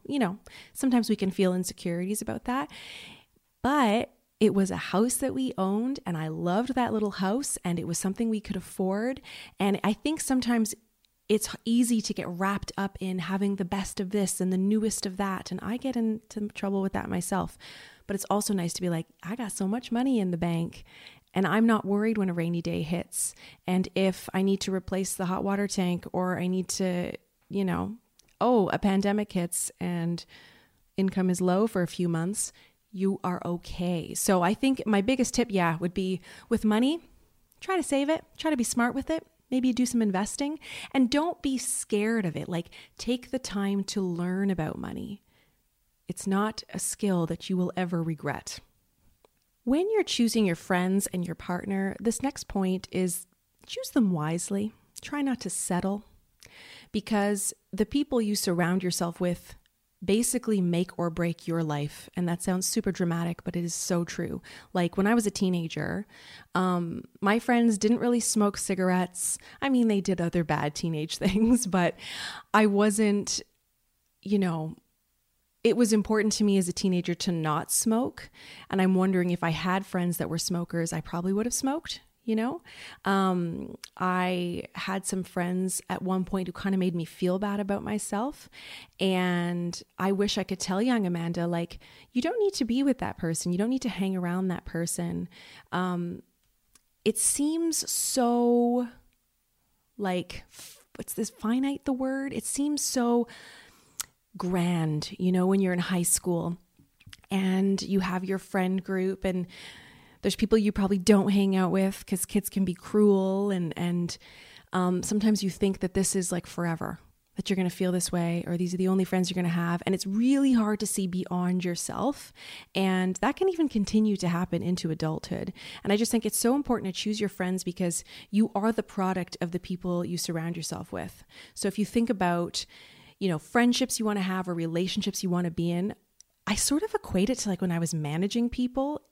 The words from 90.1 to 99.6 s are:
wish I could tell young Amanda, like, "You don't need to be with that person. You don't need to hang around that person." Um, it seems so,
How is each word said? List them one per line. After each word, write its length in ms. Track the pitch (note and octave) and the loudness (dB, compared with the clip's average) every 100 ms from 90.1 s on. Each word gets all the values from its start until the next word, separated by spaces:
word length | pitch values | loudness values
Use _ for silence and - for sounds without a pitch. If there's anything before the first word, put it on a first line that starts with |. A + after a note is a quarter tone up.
wish 260 | G3 G#3 G#3 | 2 0 0
I 60 | |
could 160 | F#3 F#3+ | -2 -4
tell 200 | - F#3+ | -2 0
young 280 | B3 A#3 F#3 | 2 2 2
Amanda, 400 | F3 E3+ E3+ E3+ | 0 -2 -2 0
like, 320 | E3+ E3+ - - - - | -2 -4 -10 -20 -20 -6
"You 100 | B3 | -2
don't 180 | D#4+ A#4+ | 0 2
need 140 | G4+ G4 | 0 0
to 100 | A3+ | 0
be 180 | A#3+ | 2
with 160 | C#4 B3+ | 2 2
that 180 | - - | -2 -4
person. 340 | E3 E3 F3 | -4 -2 0
You 60 | F3 | 0
don't 140 | A3 | 0
need 100 | C4 | 0
to 80 | A#3+ | -2
hang 260 | F3+ F#3+ F#3 | -2 -2 0
around 340 | F3 F3+ F#3+ | -2 0 -2
that 140 | F3 | -2
person." 640 | - E3 E3+ - E3+ E3+ F3 - - - - | -4 -4 -4 -2 -4 -4 -6 -12 -20 -20 -8
Um, 500 | F3+ F#3 F3 F3 F3+ - _ _ _ _ _ _ _ | -4 -2 -2 -4 -8 -14 _ _ _ _ _ _ _
it 140 | A3 A3 | 0 2
seems 720 | - - D4 E4 E4 D4+ - | 2 2 2 2 2 0 -2
so, 960 | - - C4+ A#3+ A#3+ A#3+ A#3+ A#3+ B3 A#3+ - _ _ _ _ _ _ | -2 0 2 4 6 6 6 6 2 0 -8 _ _ _ _ _ _